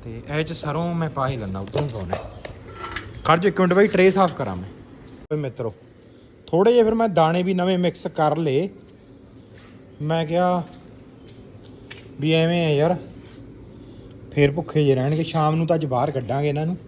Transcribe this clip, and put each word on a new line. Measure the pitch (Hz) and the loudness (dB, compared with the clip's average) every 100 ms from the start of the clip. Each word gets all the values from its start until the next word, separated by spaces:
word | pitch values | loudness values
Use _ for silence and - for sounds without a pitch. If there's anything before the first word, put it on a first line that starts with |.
ਤੇ | - 113 - | -12 -14 -6
ਇਹ | 147 160 | -4 -4
'ਚ | |
ਸਰੋਂ | 165 151 151 170 170 | -6 -6 -4 -2 -2
ਮੈਂ | 160 | -4
ਪਾ | 139 131 | -2 -2
ਹੀ | 131 | -2
ਲੈਣਾ, | 101 95 | -6 -6
ਉੱਧਰੋਂ | 98 147 147 | -4 -2 -2
ਹੀ | |
ਪਾਉਣਾ। | 113 87 87 - - - - - - - - - - - | -4 -6 -6 -8 -14 -16 -16 -18 -14 -12 -10 -12 -8 0
ਖੜ | 170 | 2
ਜਾ | 190 | 2
ਇੱਕ | 185 | 2
ਮਿੰਟ | 185 | 2
ਬਾਈ, | 185 208 | 4 4
ਟਰੇ | 175 190 | 6 4
ਸਾਫ਼ | 185 185 | 4 2
ਕਰਾਂ | 143 123 90 | 0 -6 -6
ਮੈਂ। | 95 - - - - - - | -10 -14 -20 -20 -20 -20 -8
ਓਏ | 151 | -6
ਮਿੱਤਰੋ, | 139 - 113 - - - - - - - - | -6 -6 -8 -8 -20 -20 -20 -20 -20 -20 -2
ਥੋੜ੍ਹੇ | 165 202 | 4 6
ਜਿਹੇ | 240 | 6
ਫਿਰ | 220 | 4
ਮੈਂ | 226 226 | 4 2
ਦਾਣੇ | 170 160 170 | 4 4 4
ਵੀ | 180 | 2
ਨਵੇਂ | 185 180 185 | 2 2 2
ਮਿਕਸ | 180 165 180 | 0 -2 -8
ਕਰ | - 151 151 | 0 2 2
ਲਏ। | 160 135 196 - - - - - - - - - - - - - | 2 0 0 -8 -20 -20 -20 -20 -20 -20 -20 -20 -20 -20 -20 -8
ਮੈਂ | 151 165 156 | -2 -2 0
ਕਿਹਾ | 170 180 180 - - - - - - - - - - - - - - - - | 2 2 0 -4 -14 -20 -20 -20 -20 -20 -20 -20 -20 -20 -20 -18 -20 -18 -6
ਵੀ | 147 | 0
ਐਵੇਂ | 160 165 175 165 | 2 4 2 2
ਆ | |
ਯਾਰ, | 143 156 175 - - - - - - - - - - - - - | 4 2 0 -4 -18 -18 -20 -20 -20 -20 -20 -20 -20 -20 -20 -8
ਫੇਰ | - 143 | 2 4
ਭੁੱਖੇ | 147 165 156 | 4 -2 0
ਜਿਹੇ | 147 131 | 4 2
ਰਹਿਣਗੇ। | 131 156 | 2 0
ਸ਼ਾਮ | 160 160 151 160 | 0 0 2 2
ਨੂੰ | 165 | 2
ਤਾਂ | 165 | 0
ਅੱਜ | 151 | 0
ਬਾਹਰ | 127 143 | 0 0
ਕੱਢਾਂਗੇ | 135 117 139 147 | -2 -4 -2 0
ਇਹਨਾਂ | 147 156 | -2 -4
ਨੂੰ। | 185 | -6